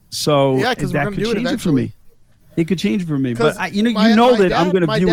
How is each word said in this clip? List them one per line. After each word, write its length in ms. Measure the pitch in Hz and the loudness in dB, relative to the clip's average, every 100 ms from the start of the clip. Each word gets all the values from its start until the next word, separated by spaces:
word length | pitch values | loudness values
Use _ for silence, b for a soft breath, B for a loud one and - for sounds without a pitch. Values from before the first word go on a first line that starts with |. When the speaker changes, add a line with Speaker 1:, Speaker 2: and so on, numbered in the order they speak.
| _ | _
Speaker 1:
So 480 | - 156 143 135 131 | -6 0 2 2 2
Speaker 2:
Yeah, 160 | 247 240 | 0 -2
'cause 160 | 139 | -4
Speaker 1:
that 60 | 147 | -2
Speaker 2:
we're 40 | 143 | -4
gonna 100 | 175 | -4
Speaker 1:
could 80 | |
Speaker 2:
do 60 | 220 | -2
it 20 | |
Speaker 1:
change 40 | 220 | -2
it 40 | 254 | -2
for 0 | 269 185 | -4 0
Speaker 2:
eventually. 120 | 131 110 | 0 -2
Speaker 1:
me. 60 | - - _ _ _ _ - | -10 -20 _ _ _ _ -4
It 80 | 165 | -2
could 100 | 185 | -2
change 260 | 202 214 170 | -2 -2 -2
for 120 | 143 | -2
me. 160 | 127 | -2
Speaker 2:
'Cause 220 | 117 226 185 | 0 -2 -2
Speaker 1:
But 40 | |
I, 60 | 185 | -6
you 140 | 202 | -2
know, 80 | 233 | -2
Speaker 2:
my, 180 | 214 226 | 2 2
Speaker 1:
you 40 | 220 | 4
know 140 | 247 | 4
Speaker 2:
my 60 | 226 | 4
Speaker 1:
that 140 | 185 | 2
I'm 140 | 139 180 | 2 0
Speaker 2:
dad, 60 | |
Speaker 1:
gonna 120 | 185 165 | 0 0
Speaker 2:
my 120 | 214 | 0
Speaker 1:
view 80 | |
it 20 | 180 | 2